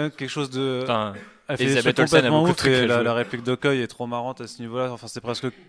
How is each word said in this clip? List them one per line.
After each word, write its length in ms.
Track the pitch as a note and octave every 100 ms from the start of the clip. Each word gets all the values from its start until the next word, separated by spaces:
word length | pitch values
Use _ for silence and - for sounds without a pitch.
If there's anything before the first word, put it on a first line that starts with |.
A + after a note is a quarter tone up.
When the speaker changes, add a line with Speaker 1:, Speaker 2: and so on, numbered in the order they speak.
Speaker 1:
même 80 | D3+
quelque 160 | C#3 C3
chose 200 | D3+ C3+
de 300 | B2+ C3+ B2+
Speaker 2:
Enfin, 300 | B2+ A2+ G#2+ G2 - - -
Speaker 1:
elle 80 | C3
fait 80 |
Speaker 2:
Elizabeth 200 | C3 C3+ B2
Speaker 1:
des 60 |
trucs 100 | B2
Speaker 2:
Olsen 140 | D#3 D#3+
a 100 | B2+
Speaker 1:
complètement 100 | D#3
Speaker 2:
beaucoup 40 | E3+
de 40 |
Speaker 1:
ouf, 40 | E3
Speaker 2:
trucs 140 | C#3
Speaker 1:
et 40 | B2+
Speaker 2:
à 100 | A#2
Speaker 1:
la, 80 | A#2+
Speaker 2:
jouer. 80 |
Speaker 1:
la 100 | A#2
réplique 280 | A#2 A#2 A#2+
d'Okoye 380 | A#2+ B2+ C#3+ C#3
est 60 | A2+
trop 180 | - A#2+
marrante 340 | A#2+ B2 B2+
à 60 | A#2
ce 140 | -
niveau-là. 300 | A#2 B2 B2+
Enfin, 160 | A#2+ A#2
c'est 120 | B2
presque 260 | A#2 A#2 B2+ -